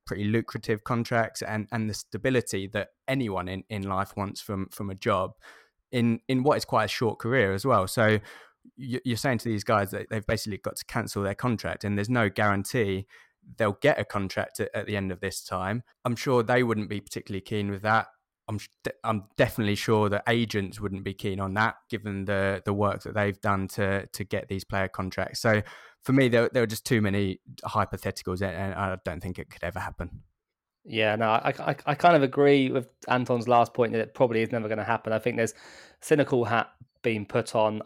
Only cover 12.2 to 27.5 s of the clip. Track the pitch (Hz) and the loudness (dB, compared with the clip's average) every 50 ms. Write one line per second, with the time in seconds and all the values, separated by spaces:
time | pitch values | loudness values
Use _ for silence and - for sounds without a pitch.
12.2 | 113 101 92 - 107 104 101 98 98 - - 131 110 98 95 95 95 - - - | 2 2 2 2 2 2 2 2 0 -2 0 0 0 0 0 -2 -4 -8 -16 -20
13.2 | - _ _ _ _ - 120 - 113 104 101 - - 139 151 - 104 - - 104 | -20 _ _ _ _ -16 -4 0 0 0 0 2 2 2 2 2 -2 -4 -4 -4
14.2 | 98 95 - 107 101 - - - 107 - - 110 101 - 104 101 98 95 92 90 | -4 -2 -4 -4 -6 -4 -6 -6 -6 -6 -4 -6 -6 -4 -4 -2 -2 -4 -4 -4
15.2 | 98 95 - - - - 104 92 92 95 104 123 - _ _ _ - 127 120 113 | -6 -6 -6 -8 -8 -6 -6 -4 -2 -2 -4 -4 -6 _ _ _ -4 -4 -4 -2
16.2 | - 147 131 123 113 104 123 127 127 117 113 107 104 82 104 101 - - - - | 0 2 2 2 4 4 2 2 4 2 2 0 -2 -4 -6 -8 -8 -10 -10 -12
17.2 | - - 104 95 - - 110 107 101 101 101 95 101 107 110 110 101 - - _ | -8 -6 -8 -8 -6 -4 -2 -2 -2 -2 -4 -2 0 2 2 2 2 -2 -8 _
18.2 | _ _ _ _ _ - 107 101 - - _ _ - - - - - 113 110 104 | _ _ _ _ _ -8 -6 -6 -8 -10 _ _ -8 -8 -8 -4 -4 -2 -2 -2
19.2 | 95 - _ - 135 120 - - 110 104 101 98 - - 113 107 107 101 101 101 | -4 -6 _ 2 2 2 2 0 0 0 0 0 2 2 4 4 4 2 2 0
20.2 | - 120 117 120 117 107 - 107 98 90 - 107 104 98 95 95 95 98 98 - | 0 2 2 2 2 0 0 -2 -2 -4 -6 -8 -6 -6 -6 -6 -6 -8 -8 -6
21.2 | - 104 95 98 98 95 95 104 107 113 - - _ _ - 110 107 107 98 98 | -4 -4 -4 -2 -4 -2 0 0 0 0 -2 -6 _ _ -8 -6 -6 -6 -6 -4
22.2 | 95 98 101 98 98 98 98 92 - - 101 101 104 101 101 - - - 104 107 | -2 -2 0 0 2 0 0 -2 -2 -2 0 0 0 0 0 -4 -8 -6 -2 0
23.2 | 104 101 95 - - 107 101 95 95 92 - - 101 95 98 98 95 - - - | 0 0 -2 -2 0 0 0 0 -2 -4 -2 -2 0 0 0 -2 -4 -6 -10 -10
24.2 | 104 - - 98 - - 98 95 - - - 98 95 92 - - 98 92 - - | -6 -4 -6 -6 -4 -6 -6 -8 -6 -4 -2 -2 -2 -2 -4 -6 -6 -4 -4 -4
25.2 | 95 - - - - 117 107 104 101 - - - - - _ _ - - 131 139 | -6 -6 -6 -2 2 2 2 2 2 -2 -10 -20 -20 -20 _ _ -2 2 4 4
26.2 | 135 123 113 117 120 - - 127 117 107 110 - - - 127 113 107 101 95 101 | 4 6 6 4 4 4 4 2 2 2 0 -6 0 2 2 4 4 2 2 2
27.2 | 101 95 95 - _ - | 2 0 -2 -4 _ -18